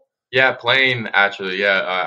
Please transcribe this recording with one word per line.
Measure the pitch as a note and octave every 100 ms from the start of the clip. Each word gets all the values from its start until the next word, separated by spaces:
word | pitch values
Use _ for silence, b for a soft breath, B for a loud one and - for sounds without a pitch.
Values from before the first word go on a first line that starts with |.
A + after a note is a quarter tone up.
| _ _ _
Yeah, | B2+ C3+
playing, | - A#2+ C3 C3 B2 G#2
actually, | F#2+ G2+ - G2 F#2
yeah. | G2+ F#2+
I, | F2 F#2